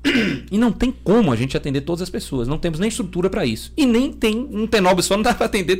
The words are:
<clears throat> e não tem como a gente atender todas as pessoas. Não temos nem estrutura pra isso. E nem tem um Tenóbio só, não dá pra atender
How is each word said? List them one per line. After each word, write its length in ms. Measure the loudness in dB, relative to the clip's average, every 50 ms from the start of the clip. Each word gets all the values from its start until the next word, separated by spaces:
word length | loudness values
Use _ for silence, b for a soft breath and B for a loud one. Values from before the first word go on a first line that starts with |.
| -2
<clears throat> 480 | 0 0 2 2 0 -2 -4 -6 -2
e 60 | 0 2
não 140 | 2 2
tem 200 | 2 0 -2 -2 -2 -2 0
como 280 | 2 4 4 4 4
a 40 | 2
gente 200 | 0 0 -2 -2
atender 260 | -4 -2 -2 -2 -2
todas 200 | -2 -2 -4 -4
as 80 | -4 -6
pessoas. 380 | -8 -8 -8 -6 -4 -4 -2 -2
Não 100 | -2 -2
temos 220 | -2 -2 -2 -2
nem 100 | -2 -2
estrutura 400 | -2 -4 -6 -6 -4 -2 -2 -2
pra 160 | -2 -2 -2
isso. 260 | -2 -2 -4 -6 -6 -2 2
E 80 | 2
nem 260 | 4 4 4 2 0
tem 380 | -2 -2 0 0 0 -2 -4 -6
um 140 | -4 -4 -2
Tenóbio 380 | 0 2 4 4 4 4 4 2
só, 120 | 2 2
não 80 | 2 2
dá 100 | 2 2
pra 100 | 2 0
atender 320 | 0 0 0 0 0 0